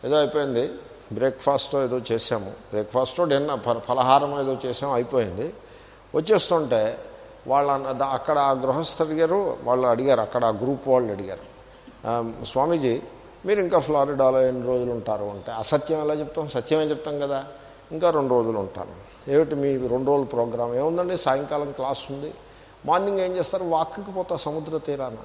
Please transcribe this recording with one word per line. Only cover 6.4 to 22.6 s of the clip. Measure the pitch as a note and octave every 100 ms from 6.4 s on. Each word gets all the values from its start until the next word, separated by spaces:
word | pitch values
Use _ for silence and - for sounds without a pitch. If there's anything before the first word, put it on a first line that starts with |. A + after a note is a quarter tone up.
| - E3+ C#3+ A#2 G#2+ B2 - - - - -
వాళ్ళ | C3+ C#3+
అన్న-, | C#3 C3+
ద-, | C3
అక్కడ | C#3 C3 - D3
ఆ | C#3
గృహస్థు | C3 C3 C3+ D#3+ -
అడిగారు, | D#3 D#3 D#3+ F#3+ F#3+ -
వాళ్ళు | A#2+ B2+ B2+
అడిగారు, | A#2 C3+ B2
అక్కడ | G#2 B2 A#2
ఆ |
గ్రూప్ | G#2 B2 C3+ C3+
వాళ్ళు | B2+ A#2
అడిగారు, | G2+ G2 F2+ - - - - - - -
"ఆ, | A#2 A2+ A2+
స్వామీజీ, | - C3 D3 E3+ C3 A#2 - - - - F#3
మీరు | G#3
ఇంకా | F3+ F3
ఫ్లారిడాలో | D3 D3+ C#3 C#3 C3 C3
ఎన్ని | C3 B2+ A#2+
రోజులు | B2+ B2
ఉంటారు?" | A#2 A2 G#2+ G#2
అంటే | G2+ F2+
అసత్యం | A2+ A2 D3+ D3 D#3
ఎలా | D3+
చెప్తాం? | D3+ D3+ E3 D3+
సత్యమే | B2+ A#2 D#3
చెప్తాం | D3+ D3+ - D3
కదా. | C#3+ C#3 C#3 - - - -
"ఇంకా | D#3+ F3
రెండు | D#3 C#3
రోజులు | B2 A2+ A2
ఉంటాను." | F#2+ F#2+ F2 E2 - - -
"ఏమిటి | C#3 D#3 D3
మీ | C#3 C3+ B2+
రెండు | B2 C3
రోజుల | C#3+ B2
ప్రోగ్రామ్?" | A#2+ A#2 A#2 A#2+ A#2+
"ఏముందండి, | D3+ E3+ F3 F3+
సాయంకాలం | - C3+ C#3+ D3+ D3
క్లాస్ | C#3 C3 C3+ -
ఉంది, | C#3 D3 - - -